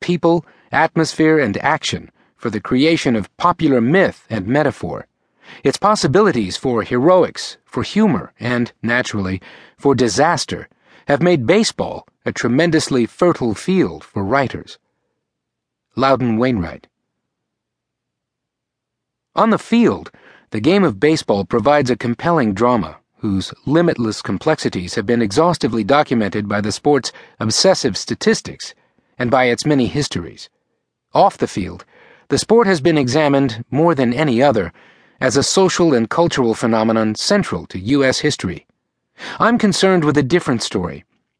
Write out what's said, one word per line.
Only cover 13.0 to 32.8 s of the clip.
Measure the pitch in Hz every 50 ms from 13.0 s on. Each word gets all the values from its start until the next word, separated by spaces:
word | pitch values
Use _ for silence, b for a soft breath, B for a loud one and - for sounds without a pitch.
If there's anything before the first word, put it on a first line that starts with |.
| 113
fertile | 107 - - 180 175 160 - 135 117 104
field | - - - 190 185 143 90 80 78 -
for | - - 101 98
writers. | 98 123 139 135 110 - 85 - - - - _ _ _ _ _ _ _ _ _ _ _ _ _ _ _ _ _ _ _ _ _ _ -
Loudon | 113 127 135 135 113 127 120 110
Wainwright. | 110 123 131 123 101 85 80 67 - _ _ _ _ _ _ _ _ _ _ _ _ _ _ _ _ _ _ _ _ _ _ _ _ _ _ _ _ _ _ _ _ _ _ _ _ _ _ _ _ _ _ _ _ _ _ _ _ _ _ - 160
On | 202 226
the | 208 -
field, | - - 226 233 233 151 101 80 78 - _ b b b b b b b
the | b 107
game | 107 147 185 202 190
of | 151 107 92
baseball | 139 151 160 151 - - 107 101 95
provides | - - 117 104 143 147 147 139 123
a | 123
compelling | - - 120 117 - - 170 170 156 123 107 95
drama | 95 117 123 123 113 87 82 - - _ _ _ _
whose | - 107 98 95 90 - - - -
limitless | 127 143 165 175 170 - - 120 110 104 -
complexities | - - 104 90 - 156 156 - - 123 - 101 90 90 -
have | 117 104
been | 101 120 117
exhaustively | 117 101 98 139 160 180 165 - - 123 117 113 104
documented | 95 135 147 151 - 139 117 107 98 - 104 104 101
by | 104 104
the | 101 104 98
sport's | - - 147 147 139 - - - B B B B B
obsessive | 117 110 - - - 190 180 - - 123 92
statistics | - - - 120 - - 214 220 - - - 78 - - - - _ _ _ _ _ _ _ _ -
and | 123 120
by | 123 131 127
its | 123 120 - -
many | 147 151 139 123 104
histories. | - 147 139 - - 92 82 73 53 - - - _ _ _ _ _ _ _ _ _ _ _ _ -
Off | 147 180 202 - -
the | - -
field, | - 107 92 87 85 - - b b b b b b b b b
the | 139 -
sport | - - 214 233 233
has | 196 190 156